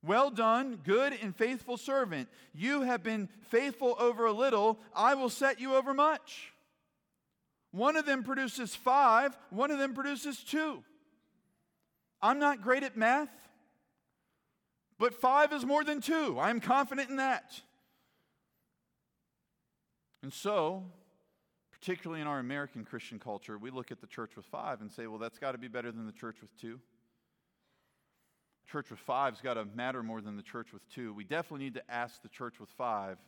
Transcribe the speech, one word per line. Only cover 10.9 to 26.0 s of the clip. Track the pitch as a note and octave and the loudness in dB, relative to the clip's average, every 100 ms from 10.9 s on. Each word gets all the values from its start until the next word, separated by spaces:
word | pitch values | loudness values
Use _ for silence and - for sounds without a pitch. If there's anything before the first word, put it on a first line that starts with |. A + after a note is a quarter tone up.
| _ _ _ _ _ _ _ _ _ _ _ _ _ | _ _ _ _ _ _ _ _ _ _ _ _ _
I'm | G3+ C#4 | 2 4
not | D4 C4+ | 2 2
great | G3+ C4 | 2 2
at | C#4 G#3+ | 2 2
math, | A3+ C4+ D4+ - - _ _ _ _ _ _ _ _ _ _ _ _ _ _ _ | 2 4 0 -10 -20 _ _ _ _ _ _ _ _ _ _ _ _ _ _ _
but | A#3 A#3+ | 0 2
five | B3+ C#4 D4 | 4 6 6
is | D4 B3 | 2 2
more | C#4+ | 2
than | D4 D4 | 2 -2
two. | B3 D#4+ C#4+ E3 | 0 0 0 2
I'm | E3+ A#3 | 0 0
confident | F#3 C4 C#4 C4+ C4 | 2 2 2 -2 -4
in | C4+ | -2
that. | C4+ A#3 - - - _ _ _ _ _ _ _ _ _ _ _ _ _ _ _ _ _ _ _ _ _ _ _ _ _ | 0 -2 -4 -20 -20 _ _ _ _ _ _ _ _ _ _ _ _ _ _ _ _ _ _ _ _ _ _ _ _ _
And | C3+ | -14
so, | - G3 G#3 D#3 F#3+ F#3 F3 _ _ _ _ _ _ _ | -8 0 2 2 -2 -10 -18 _ _ _ _ _ _ _
particularly | _ - F#3 E3+ D#3+ | _ -8 -6 -6 -6
in | D3+ | -4
our | C#3+ | -4
American | B2 C#3+ C#3+ A#2 G#2+ | -4 -6 -6 -10 -12
Christian | A#2+ - A2 | -12 -12 -14
culture, | A#2+ G2+ - G#2 | -10 -10 -10 -12
we | A#2 | -10
look | C3 A#2+ | -12 -12
at | A#2 | -14
the | G#2 | -16
church | - A2 - | -12 -12 -12
with | - | -14
five | - - B2 | -10 -8 -8
and | G#2 | -10
say, | - A2+ | -12 -12
"Well, | A2 | -10
that's | A#2 - | -12 -8
gotta | C#3 B2 | -8 -8
be | B2 | -10
better | A#2+ A#2+ | -10 -8
than | A2+ | -10